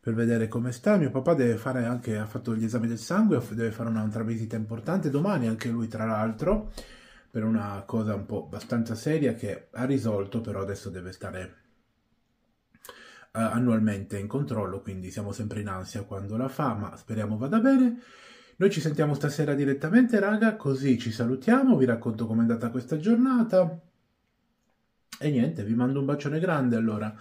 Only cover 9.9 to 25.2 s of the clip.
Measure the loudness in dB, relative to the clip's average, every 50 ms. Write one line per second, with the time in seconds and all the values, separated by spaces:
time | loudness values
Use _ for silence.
9.9 | 0 0 2 0 0 0 -2 -2 -4 -6 -4 -4 -6 -6 -4 -6 -6 -8 -8 -12
10.9 | -12 -10 -12 -14 -14 -12 -12 -10 -10 -10 -10 -12 -16 _ _ _ _ _ _ _
11.9 | _ _ _ _ _ _ _ _ _ _ _ _ _ _ _ _ _ _ _ -20
12.9 | -20 -20 -20 -20 -20 -20 -20 _ _ -2 -2 0 2 2 2 4 4 4 4 2
13.9 | 0 -2 -6 -6 -6 -6 -6 -4 -4 -4 -2 -2 -2 -4 -4 -4 -6 -8 -8 -10
14.9 | -10 -10 -10 -10 -8 -8 -8 -8 -6 -6 -6 -6 -6 -6 -6 -6 -6 -8 -10 -8
15.9 | -10 -10 -10 -8 -10 -10 -8 -6 -4 -4 -4 -4 -4 -2 -2 -2 -2 -4 -6 -8
16.9 | -10 -16 -12 -8 -6 -4 -4 -4 -4 -4 -2 0 2 4 6 6 6 6 6 4
17.9 | 2 -2 -10 -20 -20 -20 -20 -20 -20 -20 -20 _ _ _ 2 4 4 4 -2 -2
18.9 | 0 2 2 2 2 0 0 -2 0 0 0 0 2 2 2 2 0 0 0 4
19.9 | 6 6 6 6 4 2 2 2 2 4 2 2 2 0 -2 -2 -2 0 4 2
20.9 | 2 2 2 -4 -2 0 0 0 0 0 4 4 6 6 8 6 6 6 6 4
21.9 | 4 0 0 -4 -2 -2 -2 0 2 4 4 4 2 0 -2 -4 -4 -4 -4 -4
22.9 | -4 -2 2 2 4 4 4 4 4 2 2 4 4 4 4 4 0 -8 _ _
23.9 | _ _ _ _ _ _ _ _ _ _ _ _ _ _ _ _ _ _ _ _
24.9 | _ _ _ _ -12 -4